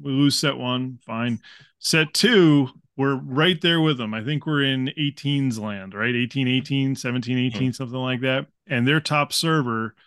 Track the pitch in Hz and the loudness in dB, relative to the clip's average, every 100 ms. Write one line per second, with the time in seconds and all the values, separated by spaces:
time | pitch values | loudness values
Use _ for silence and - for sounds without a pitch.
0 | 143 135 143 - 143 131 123 123 131 123 | -4 2 2 2 -2 -2 -4 -4 -4 -10
1 | - 113 120 113 - - - _ - 160 | -10 -4 -4 -4 -8 -20 -20 _ 0 0
2 | 156 - 220 220 165 147 127 - _ - | 0 2 4 6 8 6 2 -6 _ -2
3 | 135 135 143 131 165 170 170 170 160 131 | 0 0 -2 2 2 2 2 2 2 0
4 | 110 110 113 151 160 147 135 131 131 160 | -4 -6 -4 -4 0 0 2 0 -2 -2
5 | 147 - 143 143 135 110 107 101 95 101 | -4 -2 -2 0 0 -2 -6 -8 -10 -4
6 | 117 120 120 135 127 127 123 139 135 131 | -2 0 -2 -2 0 0 0 0 0 -2
7 | 127 123 117 127 123 107 131 117 127 131 | -4 -4 -2 -2 -2 -2 -2 -4 -8 -6
8 | 127 127 131 131 - _ - 131 123 156 | -4 -2 -2 -2 -4 _ -4 0 2 2
9 | 151 151 143 - 165 160 123 113 110 - | 2 0 0 -2 0 0 0 -2 -6 -10